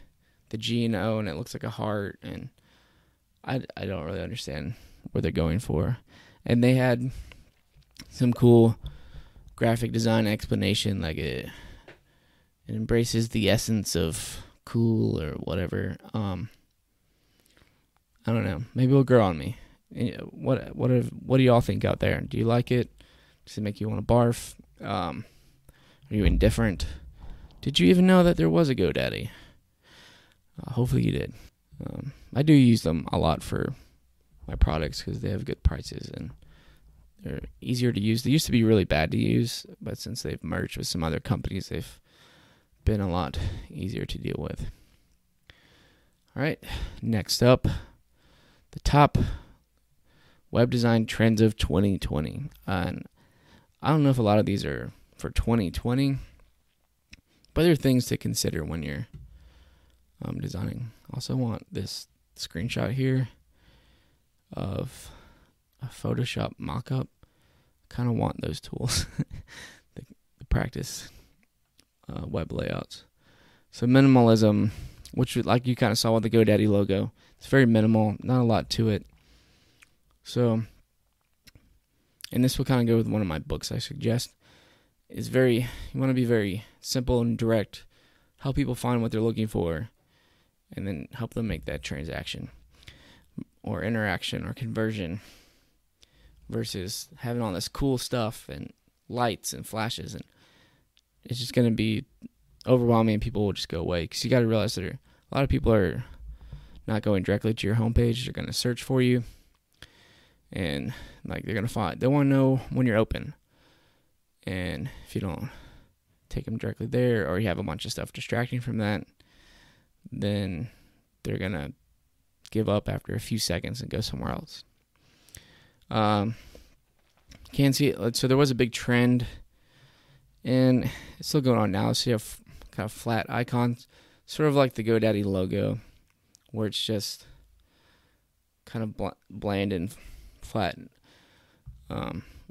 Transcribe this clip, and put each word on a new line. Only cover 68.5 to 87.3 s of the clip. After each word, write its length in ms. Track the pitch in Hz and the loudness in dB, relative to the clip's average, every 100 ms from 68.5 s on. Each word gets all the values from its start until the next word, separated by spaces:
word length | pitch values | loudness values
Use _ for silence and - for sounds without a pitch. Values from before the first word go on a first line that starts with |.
| 78 | -8
tools 460 | - - - - - | -10 -6 -2 -2 -4
<laughs> 800 | - - - - - - - _ | -6 -8 -10 -16 -18 -20 -20 _
to, 80 | - | -20
to 420 | - - _ - - | -20 -20 _ -12 -2
practice, 600 | - - - - - - - - _ _ _ _ _ _ _ - | 0 0 -6 -8 -10 -14 -20 -20 _ _ _ _ _ _ _ -14
uh, 180 | - - | -10 -8
web 260 | - 80 | -6 -6
layouts. 520 | 85 - 85 - - - _ _ _ _ _ _ | -4 -4 -6 -8 -16 -20 _ _ _ _ _ _
So 160 | - 123 | -2 4
minimalism, 840 | 131 135 127 117 113 107 104 107 - - - - | 8 8 10 8 8 6 4 0 -2 -14 -16 -8
which, 240 | - 127 123 | -2 -2 0
like 300 | - 120 127 | 2 2 2
you 100 | 120 | 2
kinda 180 | 117 | 2
saw 200 | 107 117 | 2 2
with 100 | 113 | 2
the 60 | 110 | 4
GoDaddy 380 | 113 110 101 107 | 4 6 6 6
logo, 440 | 101 95 95 110 - _ _ | 4 2 0 -2 -8 _ _
it's 100 | - | 2
very 200 | 135 120 | 6 6
minimal, 500 | 110 110 110 107 - | 6 6 4 2 0
not 200 | - 127 | 0 2
a 40 | |
lot 240 | 117 98 - | 4 2 0
to 180 | - 113 | 0 0
it. 180 | 101 - _ _ _ _ _ _ _ _ _ _ _ | 0 -4 _ _ _ _ _ _ _ _ _ _ _
So, 380 | - 120 120 113 107 _ _ _ _ _ _ _ _ - _ _ _ _ _ _ - | -6 0 2 2 -2 _ _ _ _ _ _ _ _ -20 _ _ _ _ _ _ -6
and 100 | 120 | 0
this 160 | 127 - | 0 0
will 60 | |
kinda 200 | 131 127 | 0 2
go 120 | 117 117 | 4 4
with 100 | 110 | 2
one 140 | 107 | 0
of 80 | 95 | -2
my 100 | 78 | -4
books 320 | - 76 - | -4 -6 -6
I 80 | 117 | -6
suggest, 540 | - 143 117 120 - _ _ _ _ _ _ _ - | -8 -4 -2 -2 -4 _ _ _ _ _ _ _ -16
is 200 | - 113 | -10 -2
very, 400 | 123 127 117 120 - - | 2 4 4 0 -8 -10
you 80 | 131 | -2
wanna 140 | 131 | 0
be 100 | 127 | 0
very 400 | 117 117 101 98 - _ | 2 2 2 -4 -10 _
simple 400 | - 131 127 120 | -6 -4 0 0
and 180 | 117 | 0